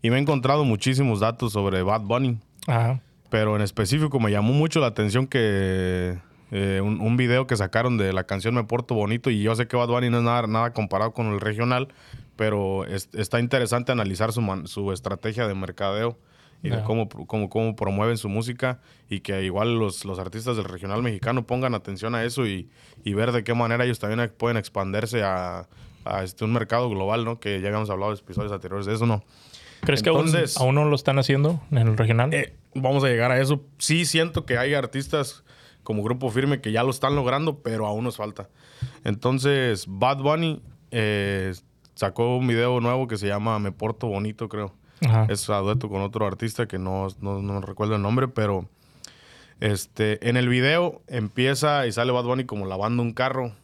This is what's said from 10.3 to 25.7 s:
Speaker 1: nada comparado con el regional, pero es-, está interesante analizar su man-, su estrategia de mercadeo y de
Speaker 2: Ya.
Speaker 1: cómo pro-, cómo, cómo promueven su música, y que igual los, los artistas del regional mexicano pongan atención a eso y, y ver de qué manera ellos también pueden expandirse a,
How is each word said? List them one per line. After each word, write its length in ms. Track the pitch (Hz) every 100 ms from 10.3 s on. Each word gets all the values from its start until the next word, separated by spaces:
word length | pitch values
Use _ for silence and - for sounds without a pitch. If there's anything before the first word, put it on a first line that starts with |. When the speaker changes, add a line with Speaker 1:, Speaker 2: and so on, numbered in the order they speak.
| 120 113
Speaker 1:
nada 260 | 113 120
comparado 400 | 117 104 95 110
con 140 | 110 110
el 120 | 101
regional, 500 | 104 107 120 127 139 - - - - -
pero 500 | 110 104 98 98 -
es-, 240 | 98 -
está 260 | - 104 117
interesante 520 | 120 131 117 120 120
analizar 400 | 123 101 90 110
su 80 | 113
man-, 260 | 107 95 82
su 240 | - 98
estrategia 560 | 92 - 98 113 107 113
de 60 | 95
mercadeo 640 | 92 87 101 101 117 117 _ _ - _
y 80 | -
de 80 | 117
Speaker 2:
Ya. 60 |
Speaker 1:
cómo 240 | 107 113 104
pro-, 180 | - -
cómo, 240 | 110 101
cómo 260 | 113 113 107
promueven 400 | 98 98 113 113
su 100 | 107
música, 520 | 101 117 120 127 127 _ _ _
y 120 | 98
que 220 | - 98
igual 320 | 95 92 113 117
los, 240 | 104 92
los 160 | 98 95
artistas 380 | 90 107 120 113
del 80 | 92
regional 360 | 92 98 104
mexicano 460 | 123 101 113 127 113
pongan 260 | 123 127
atención 420 | 110 - 95 107 120
a 100 | 117
eso 200 | 120 117
y, 240 | 95 - _ - - -
y 80 |
ver 180 | 101 117
de 140 | 120 107
qué 80 |
manera 320 | 117 117 117 123
ellos 140 | 117
también 300 | 104 113 117 -
pueden 200 | 117 113
expandirse 680 | 98 101 95 101 110 117
a, 460 | 98 92 90 87 90